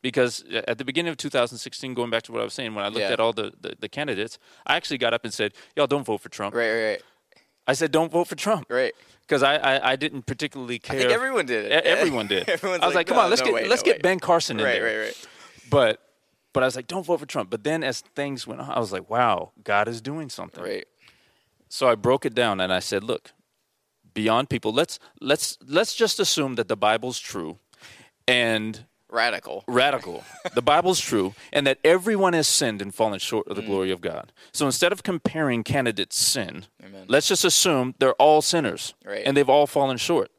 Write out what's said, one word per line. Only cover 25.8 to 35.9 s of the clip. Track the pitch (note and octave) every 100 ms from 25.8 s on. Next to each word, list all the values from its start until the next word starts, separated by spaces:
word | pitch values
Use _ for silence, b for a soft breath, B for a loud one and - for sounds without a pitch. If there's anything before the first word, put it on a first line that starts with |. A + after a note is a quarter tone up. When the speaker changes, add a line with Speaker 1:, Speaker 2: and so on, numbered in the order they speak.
| A3 -
Speaker 1:
just | A3+ -
assume | F#3+ - C3+ A#2+
that | G#2
the | G#2+
Bible's | G#2 A2 B2 A#2+
true | - G2+ D#2+ - _ B B B B _ -
and" | B2 A#2 A2 A2 G#2+ A#2+ _ _
Speaker 2:
Radical. | A2+ A#2+ G2 - E2+ -
Speaker 1:
Radical. | B2 C#3 C3+ F#2 E2 - -
Speaker 2:
<laughs> | - -
Speaker 1:
The |
Bible's | B2 D3+ F3+ F3
true, | - A2+ F#2+ G#2 B
and | - C#3
that | C3+
everyone | D3+ F#3 F#3 G#3 F#3+
has | E3+ D3
sinned | - C3 G#2
and | G2+ -
fallen | A2 G2
short | - A2 -
of | G2+
the |
Speaker 2:
Mm. | A2
Speaker 1:
glory | G2 F#2+
of | F#2
God. | F2 D#2+ - _ b
So | - C#3+
instead | B2 F3
of | G3
comparing | - E3+ - D#3+ D3 A#2 G#2+
candidates' | C#3 B2